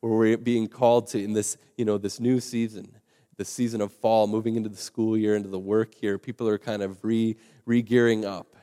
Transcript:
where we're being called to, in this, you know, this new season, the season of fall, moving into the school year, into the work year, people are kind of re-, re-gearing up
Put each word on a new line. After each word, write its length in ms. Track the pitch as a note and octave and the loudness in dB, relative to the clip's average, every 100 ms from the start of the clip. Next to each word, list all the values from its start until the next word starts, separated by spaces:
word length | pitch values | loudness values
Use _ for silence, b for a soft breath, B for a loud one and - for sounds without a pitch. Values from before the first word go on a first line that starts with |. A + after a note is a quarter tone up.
where 120 | A2+ | 0
we're 240 | A2 A2 A2+ | 4 4 4
being 300 | A#2 A#2+ A2 | 2 0 -2
called 400 | - B2 A#2+ A2+ | 0 2 4 0
to, 140 | A#2 | -6
in 120 | G2+ | -2
this, 240 | G#2+ G#2 - b - | -2 -2 -6 b -6
you 80 | A2 | -2
know, 120 | G#2 | -2
this 220 | G2+ - | -4 -4
new 200 | A#2 B2+ | 0 0
season, 520 | - A#2 A2+ G#2+ - - _ _ _ - | -2 -4 -4 -6 -20 -20 _ _ _ -12
the 80 | G2 | -10
season 360 | - A#2+ A2+ | -4 -4 -2
of 100 | G2+ | -4
fall, 360 | - A2+ A2+ G#2 | -2 2 4 4
moving 280 | A2 A2+ A2+ | 0 -2 -2
into 140 | A2 | -4
the 80 | F#2+ | -8
school 400 | - - A2 A2 | -12 -2 0 2
year, 180 | G#2+ G#2 | 2 0
into 140 | G2+ | -2
the 100 | F#2+ | -8
work 420 | F#2+ G#2+ A2 - | -2 0 0 -4
year, 160 | G#2+ G2 | -4 -4
people 300 | - A#2 A2+ | -8 -6 -2
are 100 | G#2 | -2
kind 240 | - G#2+ | -4 -6
of 220 | G2 F#2+ | -6 -6
re-, 320 | G#2+ A2+ A2+ A2 b b - | -2 0 0 -2 b b -2
re-gearing 580 | A#2+ A2 B2 A#2 A2 | 0 2 4 4 2
up 320 | G#2 F#2+ - _ | -2 -8 -14 _